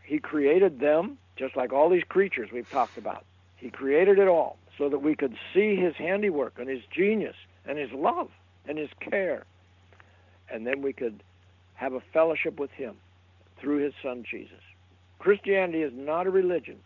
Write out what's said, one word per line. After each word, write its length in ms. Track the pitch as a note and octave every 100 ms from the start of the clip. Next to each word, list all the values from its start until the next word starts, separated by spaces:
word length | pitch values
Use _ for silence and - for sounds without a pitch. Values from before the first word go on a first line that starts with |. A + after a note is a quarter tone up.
He 140 | - D3+
created 600 | - D3+ C#3+ E3+ F#3+ C#3
them, 400 | C#3+ D#3 G3+ C#4 _ -
just 200 | C3 C#3
like 160 | B2
all 160 | C3 D#3+
these 160 | F3+
creatures 460 | - F#3 G3 - G#2
we've 180 | A#2+ A#2
talked 260 | C#3 A#2+ -
about. 280 | G#2+ - - _ _ _
He 140 | B2+
created 480 | - C3+ D3 F#3+ G3
it 80 | G3
all 300 | E3+ C3+ - _ -
so 120 | C#3+
that 120 | C#3
we 160 | D3 D3+
could 200 | C3+ A2 -
see 220 | F3+ G#3+
His 220 | G3 F3+ C#3+
handiwork 640 | D#3 G3 G#3 D3 A#2 -
and 80 | B2
His 140 | C3 G#2+
genius 400 | - G3 A3 D3+ - - _ -
and 100 | D3
His 140 | C3+
love 400 | C3+ F3+ E4+ D4+ _ _ _ -
and 100 | D#3
His 120 | D3 -
care. 440 | - G#3 F#3 B2+ - _ _ _ _ - _ _ _ _ -
And 160 | A#2+
then 180 | A#2 C#3
we 100 | C#3
could 280 | C3 A#2+ G#2 - _ _ _ _
have 200 | - C3
a 60 | B2+ -
fellowship 480 | D#3+ E3 D3+ E3 D3+
with 100 | C#3
Him 240 | - C3 G2 _ _ _ _ _ -
through 200 | C3+ D3
His 160 | C#3+ C3
Son, 200 | C#3 B2 A2
Jesus. 300 | A2+ - - - _ _ _ _ -
Christianity 640 | F3 G3+ - G3 F#3 D#3+
is 100 | D3+
not 360 | B2 C#3+ E3 F#3
a 20 |
religion. 480 | F#3+ F3+ F3 - A#2